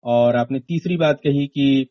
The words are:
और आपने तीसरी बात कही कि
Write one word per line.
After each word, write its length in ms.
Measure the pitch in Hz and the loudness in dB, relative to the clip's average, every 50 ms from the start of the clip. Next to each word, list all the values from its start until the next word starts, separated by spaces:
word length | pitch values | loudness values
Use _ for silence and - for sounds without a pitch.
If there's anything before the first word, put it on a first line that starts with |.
| _ | _
और 320 | 120 120 120 120 120 120 | 0 0 2 2 2 2
आपने 240 | 120 120 120 131 131 | 0 -2 -4 -6 -10
तीसरी 380 | - _ 170 165 - 175 180 | -8 _ -8 -6 -4 -4 -2
बात 200 | 165 165 151 143 | 0 0 0 0
कही 300 | 143 _ 147 143 143 143 | 0 _ -2 0 0 -2
कि 400 | 139 _ 143 139 139 135 135 131 _ | -4 _ -2 0 2 2 0 -2 _